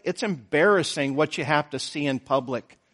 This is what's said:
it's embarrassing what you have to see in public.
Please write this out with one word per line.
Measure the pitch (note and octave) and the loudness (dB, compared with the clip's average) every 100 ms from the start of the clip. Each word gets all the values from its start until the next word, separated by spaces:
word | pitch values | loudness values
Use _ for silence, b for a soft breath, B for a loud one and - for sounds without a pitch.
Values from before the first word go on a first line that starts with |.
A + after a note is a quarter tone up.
| - | -8
it's | F3+ | -4
embarrassing | A3 E3 G#2 C#3+ F#3 G3 D3+ - C#3 C#3 | -4 -6 -2 2 4 4 2 -2 -2 0
what | D3+ - | 0 0
you | |
have | C#3 D3 D3 | 0 0 0
to | C3 | -6
see | - D#3+ C#3+ | -8 -4 -2
in | C3 | -2
public. | - C3+ B2+ B2 - _ _ | 0 -2 0 -6 -8 _ _